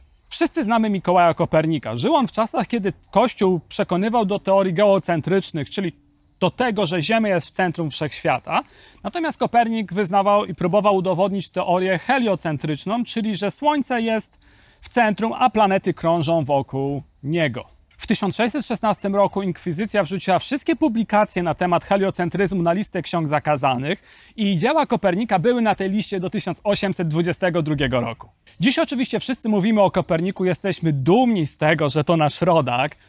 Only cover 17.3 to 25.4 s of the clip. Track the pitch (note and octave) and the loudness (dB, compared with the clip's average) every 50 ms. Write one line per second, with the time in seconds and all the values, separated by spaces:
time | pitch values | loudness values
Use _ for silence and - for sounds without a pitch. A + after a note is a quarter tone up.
17.3 | D#3+ F3 D#3+ C#3+ A2 B2 - _ _ _ _ _ _ - - - A3 - G#3+ F#3+ | -2 0 0 -2 -2 -4 -10 _ _ _ _ _ _ -10 -4 -4 -2 -2 -2 -2
18.3 | - - A3+ A#3+ - D4+ A3 - A#3+ - - G#3+ G3 - - G3+ G3 G3+ G3+ F#3+ | -2 0 -2 -2 -2 -4 -6 -6 -6 -4 -2 -2 -2 -2 -2 -2 2 2 2 2
19.3 | - G3 G3+ F#3 D#3+ - - F3 D#3 D#3 A3+ G#3 - G#3 F#3 D3 F#3+ F#3 - - | 2 -2 -4 -4 -4 -6 -6 -6 -4 -4 -4 -2 0 0 0 0 -2 -6 -2 0
20.3 | F#3+ E3 - - B3+ D4 - - D#4+ - D#4 D4 G#3 A3+ G#3+ - - G#3 G#3+ G3+ | 0 0 0 -2 -6 -4 -2 -2 -2 2 0 0 2 0 -2 2 2 2 2 2
21.3 | - G3 F3 E3+ D3 - - F3+ F3 E3 - - G3+ G3 F#3+ F#3+ F3+ - F3 E3 | 0 -2 -2 -2 -2 0 0 2 0 0 0 2 0 2 2 0 -2 -2 -2 -2
22.3 | - F3 G3+ E3+ F#3+ F#3 E3+ E3+ E3+ G3 G3+ - - F#3 D3 - - E3+ D#3+ C#3+ | 0 0 0 0 0 0 0 0 0 0 -2 -4 -6 -8 -6 -4 -2 -2 -2 0
23.3 | D3+ D3 - D#3 D3+ C3+ C3 C#3 B2+ B2 C3+ D3 F#3+ - _ _ - - - - | 0 0 0 0 0 2 2 0 0 0 -2 -4 -6 -6 _ _ -20 -20 -20 -14
24.3 | - - G#3+ G3+ G3 D#3+ E3 B3 D#4 D#4+ C#4 - A#3+ F#3 - G3 E3+ F#3+ A#3+ A3+ | -6 -2 0 0 0 2 2 2 2 2 0 0 0 0 0 0 0 0 0 0
25.3 | G#3 F3+ | 0 2